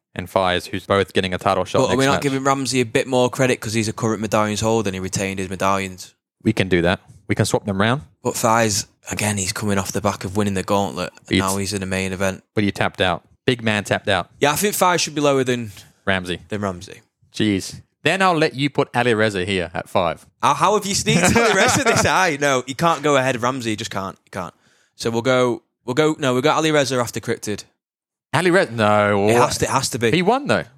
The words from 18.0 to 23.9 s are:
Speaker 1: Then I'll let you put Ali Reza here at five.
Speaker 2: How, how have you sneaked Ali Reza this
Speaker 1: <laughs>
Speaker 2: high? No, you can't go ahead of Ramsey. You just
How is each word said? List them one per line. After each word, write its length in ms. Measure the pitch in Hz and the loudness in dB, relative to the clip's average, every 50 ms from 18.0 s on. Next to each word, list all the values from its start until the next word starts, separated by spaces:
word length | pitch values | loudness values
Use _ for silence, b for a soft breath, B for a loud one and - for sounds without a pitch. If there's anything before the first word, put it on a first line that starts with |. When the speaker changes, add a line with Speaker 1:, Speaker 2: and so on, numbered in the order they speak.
| - | -2
Speaker 1:
Then 180 | 143 170 190 | 0 0 2
I'll 120 | 196 185 175 | 2 2 2
let 180 | 156 156 156 - | 2 2 0 0
you 140 | 127 139 143 | -2 -4 -2
put 180 | - - 139 - - | 0 -2 -2 0 0
Ali 180 | 123 120 123 113 | 2 2 4 4
Reza 300 | 107 110 110 101 95 90 | 4 2 2 0 0 -2
here 260 | 101 98 92 85 82 87 | 0 0 -2 -2 -4 -6
at 160 | 87 85 - | -8 -6 -2
five. 360 | - 104 90 82 78 - - _ _ _ | 0 0 0 0 -2 -6 -10 _ _ _
Speaker 2:
How, 120 | - 127 143 | 2 2 2
how 200 | 139 160 185 214 | 2 2 2 2
have 100 | 208 202 | 2 0
you 100 | 196 196 | -2 -4
sneaked 400 | - - 139 147 170 175 185 - | -2 0 0 2 2 4 4 4
Ali 180 | 233 233 220 202 | 4 2 2 4
Reza 300 | 190 214 254 214 - 269 | 4 4 4 2 2 2
this 180 | 233 - - | 2 2 2
Speaker 1:
<laughs> 40 | 208 | 2
Speaker 2:
high? 320 | 175 147 170 185 175 147 139 | 2 2 2 2 2 0 0
No, 240 | 147 143 135 127 - | 0 2 2 0 -2
you 80 | - 135 | -4 -4
can't 300 | - 170 170 165 143 143 | 0 0 2 2 2 2
go 140 | 151 143 | 2 2
ahead 180 | 135 127 131 131 | 2 2 2 0
of 80 | 117 113 | 0 0
Ramsey. 280 | 123 135 135 117 113 | -2 -2 -2 -2 -4
You 40 | 107 | -4
just 160 | 101 113 - | -4 -6 -8